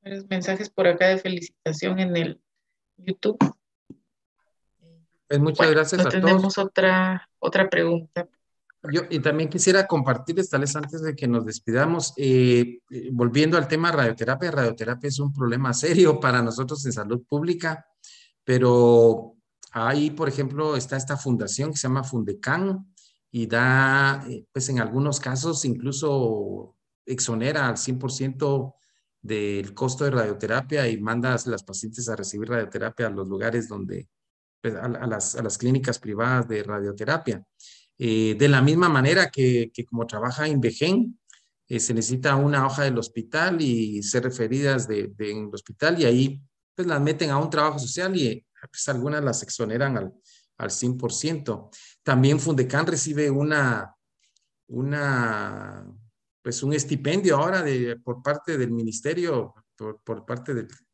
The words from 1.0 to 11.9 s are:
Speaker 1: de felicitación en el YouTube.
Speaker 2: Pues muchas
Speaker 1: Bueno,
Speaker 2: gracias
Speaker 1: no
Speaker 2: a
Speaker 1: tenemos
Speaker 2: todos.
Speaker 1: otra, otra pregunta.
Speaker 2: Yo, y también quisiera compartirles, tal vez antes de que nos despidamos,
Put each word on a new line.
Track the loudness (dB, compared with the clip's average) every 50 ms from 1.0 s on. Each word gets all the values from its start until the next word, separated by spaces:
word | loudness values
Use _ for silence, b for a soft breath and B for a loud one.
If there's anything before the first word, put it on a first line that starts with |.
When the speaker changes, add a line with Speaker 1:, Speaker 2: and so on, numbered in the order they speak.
| 4 4
Speaker 1:
de | 4
felicitación | 2 0 -4 -6 -6 -8 -12 _ _ _ -6 -4 -2 -2 -2 0 0
en | 0 0 0
el | 0 -2 -2 -6 _ _ _ _ _ _ _ _ _ _ _ _
YouTube. | _ -8 -8 -8 _ -2 -2 2 2 0 0 0 _ _ _ _ _ _ _ -20 _ _ _ _ _ _ _ _ _ _ _ _ _ _ _ _ _ _ _ _ _ _ _ _ _ _
Speaker 2:
Pues | _ 2 2
muchas | 2 2 4
Speaker 1:
Bueno, | 4 4 6 6
Speaker 2:
gracias | 4 4 2 2 2
Speaker 1:
no | 2
Speaker 2:
a | 4
Speaker 1:
tenemos | 4 4 6 6 6 6 4 2 0
Speaker 2:
todos. |
Speaker 1:
otra, | -2 -2 0 _ 4 4 4 4 4 2 2 0 -4 -8 _ _ _
otra | -4 -2 2 2 2 2
pregunta. | 2 2 2 2 0 0 -2 -6 _ -8 -8 _ _ _ _ _ _ _ _ _ _ _ -8 -4 -4
Speaker 2:
Yo, | -4 -2 -2
y | -4 0
también | 0 2 2 2 -2 -2
quisiera | -2 2 4 6 6 6 4
compartirles, | 4 0 0 2 2 0 0 -2 -2 -2 -2 -2 0
tal | 0 0
vez | 0 0 -4
antes | -4 -6 -6 -8 -6
de | -6 -6 -4
que | -2 0
nos | 0 2 0 0
despidamos, | -4 -8 -8 _ 0 2 2 2 2